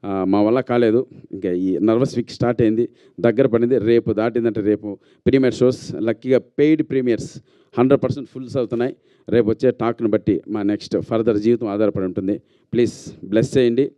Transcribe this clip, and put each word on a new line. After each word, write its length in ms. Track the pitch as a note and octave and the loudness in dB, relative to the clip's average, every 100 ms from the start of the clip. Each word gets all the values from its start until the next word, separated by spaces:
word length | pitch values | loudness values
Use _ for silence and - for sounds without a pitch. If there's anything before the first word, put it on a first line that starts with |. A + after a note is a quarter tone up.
| G#2 | -4
ఆ, 180 | G2 | -4
మా 180 | F#2+ G2+ | 0 2
వల్ల 180 | G#2 B2 | 2 2
కాలేదు. 460 | B2+ A#2+ A#2 A2+ B2+ - - | 0 2 2 2 -2 -12 -14
ఇంకా 200 | F#2+ F#2+ | -6 -4
ఈ 260 | F2+ F#2+ F2 | -2 -2 0
నర్వస్ 400 | G#2 A2+ C#3 A#2+ | 2 2 0 -2
వీక్ 120 | A2 | -8
స్టార్ట్ 320 | - A#2+ A#2 | -4 -2 2
అయింది, 280 | A#2 A2 A#2+ _ _ - | 2 2 -2 _ _ -2
దగ్గర 280 | A#2 A2 - | 0 0 0
పడింది. 300 | A#2 A#2+ B2+ | 0 2 2
రేపు 360 | G#2 A#2 A#2 | 2 2 2
దాటిందంటే 480 | G#2 A2+ A#2 A#2 G#2+ | -2 -2 0 -2 -2
రేపు 380 | G2+ G#2 G#2+ G2 _ _ - | -2 -2 -4 -14 _ _ 0
ప్రీమియర్ 260 | C3 C3 | 2 2
షోస్, 420 | - B2 B2 - D2+ | 2 0 0 -8 -6
లక్కీగా 440 | A2 A2+ B2+ B2+ | -4 -4 0 0
పెయిడ్ 440 | - - D3 D#3 | 0 0 2 2
ప్రీమియర్స్ 540 | D#3 C3+ B2 A2 - - _ _ _ - | 0 -2 0 -2 -4 -14 _ _ _ 0
హండ్రెడ్ 260 | B2+ C3+ | 4 4
పర్సెంట్ 260 | B2+ C3+ B2 | 2 -4 -10
ఫుల్స్ 280 | C3 B2+ B2 | -14 -8 -6
అవుతున్నాయి. 380 | A#2 A2+ B2+ - _ _ - | -4 -2 -4 -6 _ _ -2
రేపు 200 | A2+ G#2+ | 2 2
వచ్చే 220 | A2 C3 | 2 0
టాక్ను 380 | A#2+ A#2 A#2 A#2 | 0 -4 -2 -2
బట్టి 320 | G2+ G2+ F#2 - | -2 0 -2 -2
మా 140 | G#2+ | -6
నెక్స్ట్ 360 | G2+ G#2 - G2+ | -4 -4 -2 -4
ఫర్దర్ 360 | F#2+ A2+ A2+ G#2 | -2 -2 0 0
జీవితం 300 | G#2+ A#2 A2+ | 2 0 -2
ఆధారపడి 380 | G2+ G#2+ G2+ F#2 | -2 -2 0 -4
ఉంటుంది. 360 | F2+ F#2+ G2+ _ _ _ | -4 -4 -6 _ _ _
ప్లీజ్ 520 | A2+ A#2 - - - - | -2 -2 -2 -18 -18 -2
బ్లెస్ 320 | G#2 B2+ C3+ | 0 2 2
చేయండి 340 | B2 A#2 C#3+ | 2 2 -2